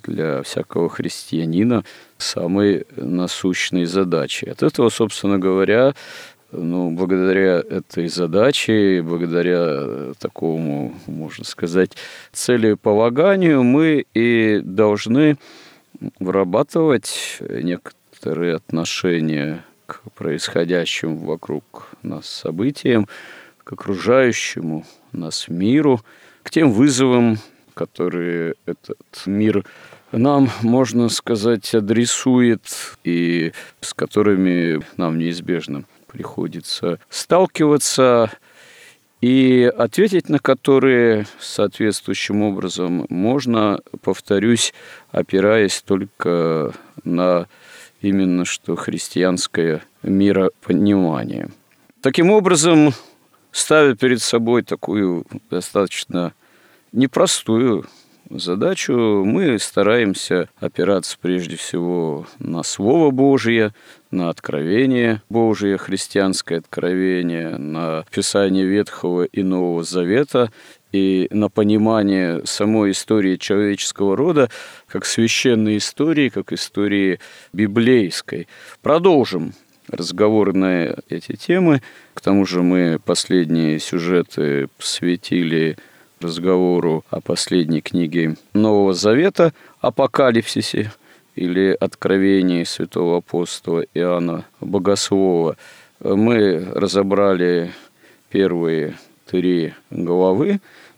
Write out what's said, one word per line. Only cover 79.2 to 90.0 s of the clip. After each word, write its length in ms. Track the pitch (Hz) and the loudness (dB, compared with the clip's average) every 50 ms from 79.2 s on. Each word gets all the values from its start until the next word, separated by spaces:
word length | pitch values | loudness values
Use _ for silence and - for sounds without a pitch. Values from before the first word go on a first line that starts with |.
| 117 - 95 85 80 - 101 - _ _ _ _ _ - | 4 2 -2 -4 -6 -6 -10 -14 _ _ _ _ _ -12
разговор 640 | - - 87 85 90 90 107 107 110 107 101 98 | -10 -8 -8 -6 0 2 2 4 4 4 2 2
на 440 | 87 95 95 92 90 87 85 - - - - _ | 2 2 2 2 0 0 -2 -4 -6 -8 -10 _
эти 280 | - 87 - - - | -10 -10 -8 -10 -12
темы. 440 | - - - 175 190 180 165 147 131 - - - - - _ _ | -8 -2 0 0 2 4 4 4 2 0 -6 -16 -20 -20 _ _
К 60 | - | -6
тому 240 | - - 98 101 98 | 0 2 2 2 2
же 180 | 90 90 90 | 2 0 0
мы 360 | 87 90 90 90 87 82 80 78 - | 2 2 4 2 2 2 0 -2 -2
последние 760 | - 90 - - - 95 92 85 78 80 82 82 78 78 78 | -2 -2 -2 0 2 2 2 2 2 0 0 2 0 0 -2
сюжеты 880 | - - - 87 82 87 92 87 85 - - 78 78 73 71 71 69 67 - - | -4 -4 -4 -4 -2 0 2 0 0 0 -4 -4 -2 -2 -2 -2 -4 -6 -10 -10
посвятили 960 | - - - - - 87 87 90 - - 92 90 87 82 80 80 80 80 76 - - - _ _ _ _ _ _ | -10 -8 -8 -4 -2 -2 -2 -2 -4 -2 -2 -2 0 0 0 0 0 0 -2 -6 -14 -20 _ _ _ _ _ _
разговору 880 | 85 85 80 85 85 92 92 90 92 90 90 87 82 85 80 80 - _ | -10 -8 -8 -4 0 0 2 2 2 2 2 2 0 0 -2 -2 -4 _
о 100 | - - | -8 -6
последней 640 | - - 87 - - - 98 90 82 78 80 76 | -4 -4 -4 -4 -2 0 0 0 0 0 -2 -4
книге 540 | - - - 90 87 76 80 87 82 80 78 - _ _ - | -4 -4 -2 -2 -2 -2 -2 -2 -2 -2 -4 -8 _ _ -2
Нового 400 | 104 107 110 104 101 101 95 92 | 0 2 2 2 2 2 2 0
Завета, 580 | 85 95 104 113 135 170 196 - - 170 165 - _ - - _ _ | 0 2 2 2 2 2 0 2 2 2 2 0 _ -12 -20 _ _
«Апокалипсисе» 1080 | - 123 - - | -4 -2 0 0